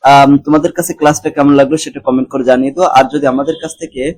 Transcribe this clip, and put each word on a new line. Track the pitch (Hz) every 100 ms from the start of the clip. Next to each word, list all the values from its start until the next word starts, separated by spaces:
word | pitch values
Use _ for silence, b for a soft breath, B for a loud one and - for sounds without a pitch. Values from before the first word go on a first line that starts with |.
আম, | 135 139 139 143
তোমাদের | - 151 170
কাছে | 175 165
ক্লাসটা | 165 147 147 156
কেমন | 151 143
লাগলো | 139 135 156
সেটা | - -
কমেন্ট | - 127 127
করে | 135
জানিয়ে | 123 127 135
দাও। | 139
আর | 180 131
যদি | 135 147 139
আমাদের | 131 139 160
কাছ | 160 -
থেকে | 160 135 135